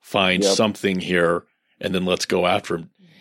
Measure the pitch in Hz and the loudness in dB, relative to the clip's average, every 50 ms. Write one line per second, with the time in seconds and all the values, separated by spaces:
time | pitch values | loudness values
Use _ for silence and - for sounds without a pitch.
0 | _ - - 104 95 92 92 92 101 98 98 117 113 107 98 - - 98 92 92 | _ -4 -2 0 2 2 2 2 2 2 2 2 2 0 0 -2 -2 -2 -2 -2
1 | 87 85 90 87 85 82 87 87 - _ _ _ _ _ _ _ - 85 90 90 | -2 0 2 2 2 2 0 -2 -6 _ _ _ _ _ _ _ -6 -4 -4 -2
2 | 92 90 90 - - - 98 90 90 90 92 101 - - 87 82 82 - _ _ | 0 0 -2 -2 -2 -2 0 0 2 2 0 0 -2 -4 -6 -6 -8 -12 _ _
3 | - _ - - | -20 _ -20 -16